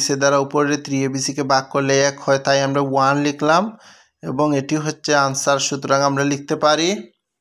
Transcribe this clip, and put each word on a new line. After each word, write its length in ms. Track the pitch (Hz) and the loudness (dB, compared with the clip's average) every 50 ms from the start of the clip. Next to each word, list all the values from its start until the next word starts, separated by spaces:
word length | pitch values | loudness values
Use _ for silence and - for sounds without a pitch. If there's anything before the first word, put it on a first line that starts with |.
| 131 | -2
সি 100 | - 143 139 139 | -2 0 2 2
দ্বারা 160 | 139 139 139 139 | 2 2 2 0
উপরের 360 | 135 139 147 147 143 147 147 147 | 0 0 0 0 0 0 -4 -4
থ্রি 120 | 147 139 135 135 | -4 -4 -2 -2
এ 20 | 135 135 | -2 -2
বি 80 | 135 131 | -4 -6
সিকে 180 | - 135 147 143 131 139 | -6 -4 -4 0 2 2
ভাগ 120 | 131 131 - - | 0 0 0 -2
করলে 220 | 143 139 135 135 135 139 143 | -2 0 2 2 2 2 2
এক 80 | 139 139 - | 0 -2 0
হয়, 160 | - 139 135 135 | 0 0 2 2
তাই 120 | 139 139 139 139 | 2 2 2 2
আমরা 160 | 135 139 143 143 139 | 0 0 0 0 0
ওয়ান 260 | 131 135 135 135 143 143 147 | 0 2 2 2 2 2 0
লিখলাম 360 | 147 143 147 147 147 160 170 202 226 220 - - - - - _ _ _ _ - 165 | -2 -2 0 2 2 4 4 2 0 -6 -12 -20 -20 -20 -20 _ _ _ _ -10 -6
এবং 160 | 131 131 151 151 147 139 | -4 -2 0 0 0 -2
এটি 160 | 135 139 156 151 147 | -2 -2 -4 -4 -2
হচ্ছে 280 | 156 151 - - - 147 143 135 | -4 -6 -6 -2 0 2 2 2
আনসার। 340 | 139 135 131 - 151 139 135 135 | 0 -2 -2 0 0 0 0 0
সুতরাং 340 | - 147 143 139 135 135 135 139 139 | -4 -4 -4 -2 0 2 2 2 2
আমরা 140 | 139 139 143 143 143 | 0 0 0 0 -2
লিখতে 220 | 139 143 - 156 151 151 | -4 -4 -6 -4 0 2
পারি, 240 | 151 151 151 160 175 202 220 - - _ _ _ _ _ _ | 2 2 2 0 -2 -2 -4 -8 -14 _ _ _ _ _ _